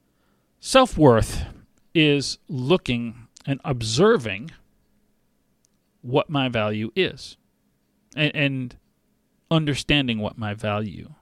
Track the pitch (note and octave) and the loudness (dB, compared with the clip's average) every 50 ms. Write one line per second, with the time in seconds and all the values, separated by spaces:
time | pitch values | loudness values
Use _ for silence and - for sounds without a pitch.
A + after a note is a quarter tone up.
0 | _ _ _ _ _ _ _ _ _ _ _ _ - - - C4 C4 - - E3+ | _ _ _ _ _ _ _ _ _ _ _ _ -4 2 4 4 4 4 4 6
1 | D#3 C3 A#2 G#2+ G2+ - - - - - - - - _ _ _ _ _ - E3 | 8 8 8 6 4 0 -2 -6 -8 -10 -12 -16 -20 _ _ _ _ _ 0 2
2 | D#3 D3 C#3+ C#3 B2+ - - - _ - E3 B2+ B2 C#3 F3+ F3+ - - A#2+ A#2 | 4 4 4 2 0 -4 -8 -10 _ -8 -8 -4 0 2 0 0 0 -2 -4 -4
3 | A#2+ A#2 A#2 A#2+ A2+ - _ - - C#3+ C#3 C3 - - C3+ A#2+ A2+ A2 A2 C3+ | -4 -8 -10 -14 -18 -20 _ -10 -8 -6 -6 -4 -4 -4 -4 -4 -4 -2 0 2
4 | G3 A3 A#3 F3 A#2 G#2+ F#2+ G2+ C#3+ E3 - - _ _ _ _ _ _ _ _ | 4 4 4 2 0 -6 -8 -10 -12 -14 -18 -20 _ _ _ _ _ _ _ _
5 | _ _ _ _ _ _ _ _ _ _ _ _ _ _ _ _ _ _ _ _ | _ _ _ _ _ _ _ _ _ _ _ _ _ _ _ _ _ _ _ _
6 | - B2 C3 D3 - - D3+ C#3 C3 B2+ A#2+ A2+ G#2+ G#2+ G#2+ G#2+ A2 - - G3 | -8 -2 -2 -2 0 0 -2 -2 -2 -2 -2 -2 -2 -2 -2 -4 -6 -4 -2 -2
7 | F3 - - - - - - - _ _ _ _ _ _ _ _ _ _ _ _ | -2 -2 -4 -10 -16 -20 -20 -20 _ _ _ _ _ _ _ _ _ _ _ _
8 | _ _ - D3 D#3 - - D3+ C#3+ C#3 C3+ C3 B2+ B2 - - _ _ _ _ | _ _ -4 -2 -2 -2 0 -2 -2 -2 -2 -4 -8 -10 -12 -18 _ _ _ _
9 | _ _ _ _ _ _ _ _ _ - E3 D#3+ D#3 D3 C3+ - - - D3+ C#3+ | _ _ _ _ _ _ _ _ _ 0 0 2 2 0 -2 -2 0 0 2 2
10 | C3+ B2 A2+ G#2+ G#2 - - A2+ A2 G#2 G2+ G#2+ - G#2+ G#2 G#2 A2 G2+ - - | 2 0 -2 -2 -4 -6 -6 -6 -6 -6 -6 -4 -4 -4 -2 -2 -4 -6 -8 -12
11 | - - D3+ - | -16 -18 -20 -20